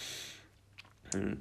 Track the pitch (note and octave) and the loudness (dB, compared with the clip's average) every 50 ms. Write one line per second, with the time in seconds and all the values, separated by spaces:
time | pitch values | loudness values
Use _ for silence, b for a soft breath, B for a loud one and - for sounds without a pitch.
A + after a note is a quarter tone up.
0 | B B B B B B B B B B - - - - - - - - - - | B B B B B B B B B B -20 -20 -20 -20 -18 -18 -18 -18 -20 -18
1 | - - G2 G2 G2 G2+ G2+ - | 0 2 4 4 4 4 2 2